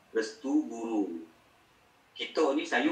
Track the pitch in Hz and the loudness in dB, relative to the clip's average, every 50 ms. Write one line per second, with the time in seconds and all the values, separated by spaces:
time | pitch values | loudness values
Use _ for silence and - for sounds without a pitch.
0 | _ _ - 110 107 107 - - - 135 143 156 143 120 117 113 113 113 110 104 | _ _ -2 -2 -2 -2 -6 -8 -4 0 2 2 2 0 -4 -6 -4 -2 0 0
1 | 95 87 85 82 82 - - _ _ _ _ _ _ _ _ _ _ _ _ _ | 0 0 -2 -8 -12 -14 -20 _ _ _ _ _ _ _ _ _ _ _ _ _
2 | _ _ - - - - - 175 160 139 - - - - - - 135 156 | _ _ -10 -10 -10 -4 0 2 2 4 4 0 0 0 0 2 2 2